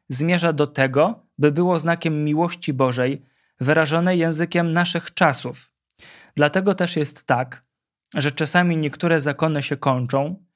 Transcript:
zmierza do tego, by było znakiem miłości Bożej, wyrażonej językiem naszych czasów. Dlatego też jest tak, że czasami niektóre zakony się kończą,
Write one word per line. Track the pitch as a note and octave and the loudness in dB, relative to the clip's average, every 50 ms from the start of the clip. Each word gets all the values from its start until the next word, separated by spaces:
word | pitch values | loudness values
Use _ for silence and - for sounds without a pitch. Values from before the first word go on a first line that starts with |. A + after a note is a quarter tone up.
| _ - | _ -6
zmierza | C3+ B2 D3+ E3+ F3+ E3+ E3+ E3+ D3+ | -2 -2 0 0 2 2 2 0 2
do | C#3+ D3 | 0 0
tego, | C#3+ - - C3+ C3 B2+ C#3+ D#3 G3+ A3+ - _ _ _ | 0 0 0 0 2 4 2 2 2 0 -4 _ _ _
by | - D3 D3+ | 0 2 2
było | C#3+ D#3+ F3+ F3+ F3+ E3 | 2 2 2 2 0 0
znakiem | D3+ E3+ E3+ E3+ - E3+ D#3 D3+ D3+ | 0 -2 -2 -2 -2 -2 -2 0 0
miłości | D3+ D3+ D#3 E3+ E3+ - - - - C#3 | 0 0 0 -2 -2 -4 -6 -6 -4 -2
Bożej, | B2+ C3+ B2+ A#2+ B2+ B2 C3 C#3 - - _ _ _ _ _ _ - | 0 0 0 0 0 -2 -2 -2 -6 -10 _ _ _ _ _ _ -4
wyrażonej | B2+ C3+ D#3 E3 D#3+ C#3 D#3 E3 F3 F3+ F#3 F3 | 0 2 2 2 2 2 0 0 2 2 2 2
językiem | E3 E3 D#3+ D3+ E3+ E3+ - E3+ E3+ E3 D#3+ | 0 0 0 -2 -2 -2 0 0 0 0 0
naszych | F3 F3 F3 - E3+ - - - | 0 0 0 -2 -6 -8 -10 0
czasów. | - F3+ D#3 C3+ - - B2+ B2 - - _ _ _ _ _ _ _ - - - - - _ _ | 2 2 2 2 0 -4 -8 -10 -12 -18 _ _ _ _ _ _ _ -20 -20 -20 -20 -20 _ _
Dlatego | D3 D3 D3 - F#3+ F#3+ G3+ F#3 | 2 2 2 2 2 0 0 0
też | F#3+ F3+ E3+ - | 0 -2 -2 -2
jest | D#3 D3 - - - - | -2 -4 -4 -6 -6 -2
tak, | - B2+ A#2+ C3 B2+ - - _ _ _ _ _ _ _ _ _ _ - | 0 0 0 0 -4 -10 -18 _ _ _ _ _ _ _ _ _ _ -4
że | D3+ C#3 D3 | -2 -2 -2
czasami | C3+ - D#3+ C#3+ - F3+ F3 F3 E3+ | -2 -2 -4 0 0 2 2 2 0
niektóre | D#3+ D#3 C#3+ - - - E3+ E3 D#3 | 0 -2 -4 -4 -4 0 0 0 0
zakony | C3+ D3 C#3 - D#3+ D#3+ D3+ C#3+ | 0 -2 -2 0 -2 0 0 -2
się | C#3 - D3 | -4 -4 -6
kończą, | - - C#3 C3 B2+ B2 B2 C#3 C3+ C#3+ D#3 F#3 - _ _ _ | -2 0 0 0 0 -2 -2 -2 -2 -2 -2 -6 -10 _ _ _